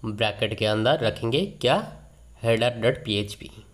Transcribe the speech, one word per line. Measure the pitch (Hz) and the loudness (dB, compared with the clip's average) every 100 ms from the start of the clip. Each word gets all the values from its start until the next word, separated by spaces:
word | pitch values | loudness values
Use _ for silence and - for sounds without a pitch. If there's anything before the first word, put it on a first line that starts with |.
ब्रैकेट | 113 104 110 104 107 110 | -8 -2 -2 0 -2 0
के | 107 | 0
अंदर | 107 110 151 | 2 2 2
रखेंगे | 110 104 117 131 196 - | 0 -2 -2 0 -2 -2
क्या, | 120 160 226 - - - - - | 2 2 0 -14 -20 -20 -20 -6
header | 113 113 120 117 | 0 2 2 2
dot | 117 139 - | 0 0 -2
P | 101 | -2
H | 104 - | -2 -8
P। | - - - | -16 -18 -20